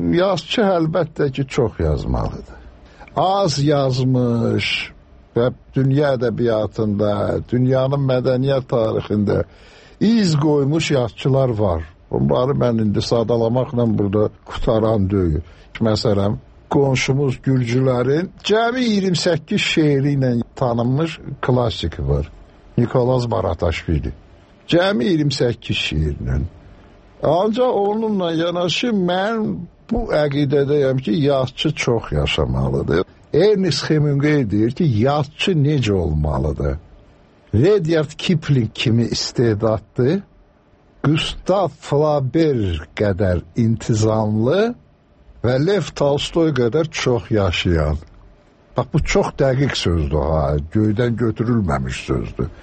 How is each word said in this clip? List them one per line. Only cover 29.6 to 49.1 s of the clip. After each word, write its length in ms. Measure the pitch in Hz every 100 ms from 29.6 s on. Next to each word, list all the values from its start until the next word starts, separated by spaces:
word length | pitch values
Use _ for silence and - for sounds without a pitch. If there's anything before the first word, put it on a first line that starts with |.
| 175 - -
bu 160 | 233 -
əqidədəyəm 880 | 156 147 139 139 143 139 147 131 131
ki, 120 | 196
yazıçı 580 | 185 139 135 127 - 160
çox 380 | - - 117 -
yaşamalıdır. 920 | 76 69 - 69 65 65 69 69 80 - - -
Ernest 600 | 143 208 202 185 - -
Hemingway 600 | 156 147 143 147 147 110
deyir 200 | 104 113
ki, 140 | 123
yazıçı 680 | 165 104 131 147 135 - -
necə 400 | 160 139 147 104
olmalıdır? 840 | 98 80 76 76 69 76 67 71 69 - - - - _ _ -
Rudyard 600 | 104 170 208 160 160 151 -
Kipling 520 | - 156 - 135 107
kimi 320 | - 131 117
istedadlı, 1200 | 113 - - - 117 104 110 110 - - 127 196 - - _ _ _ _ _ -
Gustav 680 | 139 156 - - - 196 160 -
Flaubert 1040 | - 143 151 147 131 160 160 123 98 80 -
qədər 480 | - 104 92 95 87 - -
intizamlı 1040 | 113 113 - 110 110 110 107 107 120 185 233 240 _ _ _ _ - -
və 160 | 113 131
Lev 300 | 165 202 139
Tolstoy 640 | - 143 143 - 170 160
qədər 360 | 127 120 151 160
çox 360 | - 131 120 -
yaşayan. 680 | 107 95 - 95 82 76 78 - - - - _ _ _ -
Bax, 100 | 131
bu 120 | 165
çox 300 | -